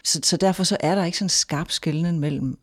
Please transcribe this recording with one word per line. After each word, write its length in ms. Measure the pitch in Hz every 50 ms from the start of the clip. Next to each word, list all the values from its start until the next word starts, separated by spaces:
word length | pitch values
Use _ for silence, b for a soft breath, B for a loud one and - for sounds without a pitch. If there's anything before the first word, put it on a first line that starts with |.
| -
Så, 160 | - - 160
så 140 | - - 180
derfor 280 | 160 196 190 180 - 185
så 120 | - 208 -
er 140 | - 156 190
der 100 | 202 175
ikke 140 | 170 180 -
sådan 60 | 202
en 20 | 175
skarp 420 | - - - - 151 143 170 -
skelnen 500 | - - - 160 147 156 170 175 170 156
mellem 380 | 143 151 143 139 135 131 - -